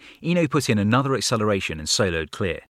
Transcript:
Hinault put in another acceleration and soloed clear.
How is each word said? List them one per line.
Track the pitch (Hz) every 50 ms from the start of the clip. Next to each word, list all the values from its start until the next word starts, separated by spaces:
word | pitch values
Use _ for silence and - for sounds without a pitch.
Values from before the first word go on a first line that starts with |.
| - - - _
Hinault | - 160 175 175 170 139
put | - 151 131 -
in | 117
another | 107 101 104 113 131 135 135 135
acceleration | 110 - - 127 110 107 107 104 95 - - 82 78
and | 78
soloed | 78 - - 110 92 85 80 80 -
clear. | - - 107 90 78 - - _